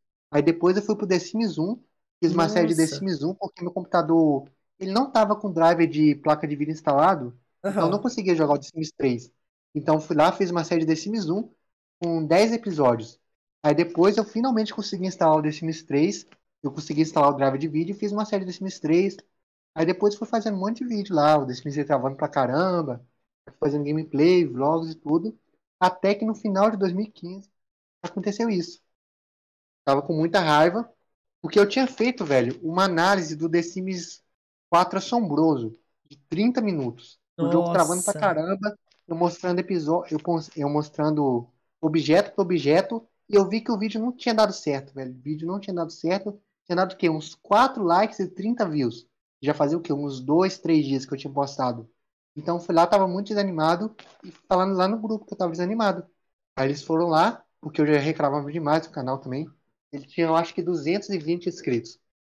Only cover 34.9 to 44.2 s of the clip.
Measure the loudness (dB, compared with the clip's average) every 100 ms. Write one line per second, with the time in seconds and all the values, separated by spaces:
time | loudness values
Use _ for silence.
34.9 | -2 -2 -2 0 2 2 2 -4 -12 _
35.9 | _ _ -20 -8 -2 0 0 -2 -2 -4
36.9 | -8 -16 _ _ -4 0 2 2 2 2
37.9 | 0 -2 0 0 0 -2 -4 -4 -8 _
38.9 | _ -8 0 0 0 -4 -2 -2 -2 0
39.9 | -2 -2 -6 -2 -4 -4 -4 -2 -2 -4
40.9 | -2 0 2 0 0 -4 _ _ _ -2
41.9 | 0 2 2 2 -2 0 0 2 2 2
42.9 | -4 -10 _ 2 4 4 0 -2 -2 -2
43.9 | -2 -4 -4